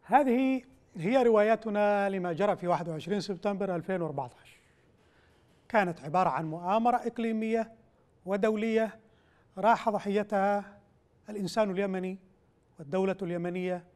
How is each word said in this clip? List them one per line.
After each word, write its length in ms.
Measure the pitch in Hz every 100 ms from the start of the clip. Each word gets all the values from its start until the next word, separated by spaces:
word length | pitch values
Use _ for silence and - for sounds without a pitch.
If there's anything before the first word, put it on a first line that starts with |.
| -
هذه 540 | 254 269 240 262 262 - - _ 190
هي 280 | 165 262
روايتنا 840 | 240 220 208 220 220 208 208 208 196
لما 240 | 196 180
جرى 220 | 160 202 180
في 120 | 175
واحد 220 | 160 170
وعشرين 320 | 156 165 208
سبتمبر 540 | 180 180 208 202 196 175
ألفين 260 | - 185
وأربعتاش. 580 | 160 139 123 - - - _ _ _ _ _ _ _ _ _ _ _
كانت 320 | 226 185 165
عبارة 280 | 156 170 175
عن 160 | 135 160
مؤامرة 520 | 160 175 214 233 240
إقليمية 760 | 240 226 226 220 220 226 226 - _ _ _ _ 180
ودولية 760 | 202 220 214 226 220 220 - _ _ _ _ _ 190
راح 320 | 202 226 233
ضحيتها 920 | 208 202 202 202 202 196 202 202 - _ _ _ _ -
الإنسان 420 | 214 180 226 208
اليمني 460 | 185 202 190 185 190 _ _ _ _ _ -
والدولة 380 | 147 185 190 190
اليمنية. 600 | 185 175 175 180 180 180 175